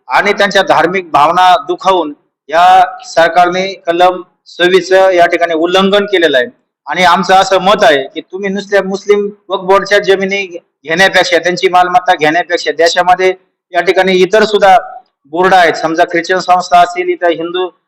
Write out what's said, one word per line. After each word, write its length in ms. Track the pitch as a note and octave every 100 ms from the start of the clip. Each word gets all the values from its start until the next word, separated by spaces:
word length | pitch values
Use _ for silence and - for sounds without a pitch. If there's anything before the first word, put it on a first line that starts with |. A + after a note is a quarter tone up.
| -
आणि 260 | C#3 G3
त्यांच्या 280 | G3+ G3+ G3
धार्मिक 500 | F#3+ D3 D#3+ F#3+ E3+
भावना 540 | D3 D#3 F3 F#3 F3 D3+
दुखावून 460 | F3+ F#3 F#3 D3+ D3 _ _ -
या 500 | D#3 F3+ F#3 F3+ - -
सरकारने 680 | E3+ E3+ E3+ F3 F#3 F#3+
कलम 480 | F#3 - E3+ F3+ F3+ F3+ _ _
सव्वीस 460 | - F3 F#3 F3
या 340 | F#3+ F#3+ F3+ E3+
ठिकाणी 280 | E3+ E3+
उल्लंघन 520 | D#3+ E3+ F#3 G3 G3+ G3+
केलेलं 320 | F#3 E3 C3+
आहे. 100 | A#2+ _ _ _ -
आणि 180 | D#3+
आमचं 300 | F3+ F3+ F3+
असं 280 | F#3+ F#3+ F#3+
मत 220 | F#3 G#3+
आहे 240 | F#3 C#3 C3+
की 140 | D#3+
तुम्ही 280 | - F#3 G3+
नुसत्या 340 | G3+ G3 G3+
मुस्लिम 460 | F#3+ G3 G3+ G#3 G3+ - -
वक्फ 140 | F3
बोर्डच्या 360 | F#3 G3 F#3 G3+
जमिनी 460 | F3+ F#3+ F#3+ G3 F#3+ E3+ _ _ C#3
घेण्यापेक्षा, 520 | E3+ F#3+ F3+ F3 E3+
त्यांची 320 | E3+ F3 F#3
मालमत्ता 460 | F3+ F3+ F3+ F#3 D3
घेण्यापेक्षा, 560 | D3+ E3+ F3 E3+ D#3
देशामध्ये 640 | D3 E3+ F3+ F3+ F3+ F#3 F#3 _ _ _
या 100 | F3
ठिकाणी 300 | F3 F#3 F#3
इतर 320 | F#3 F3+ G#3+
सुद्धा 340 | G#3+ G3+ G3 F3+ - - _ _ C3+
बोर्ड 280 | D#3+ F#3
आहेत, 200 | F#3 E3
समजा 300 | - D#3+ E3
ख्रिश्चन 340 | E3+ E3+ E3 F#3
संस्था 420 | F3+ F3+ F3+ F3
असतील, 300 | F3 F3+ F3+
इतर 200 | F3 F3
हिंदू 400 | D#3+ E3+ F3+ F3+ _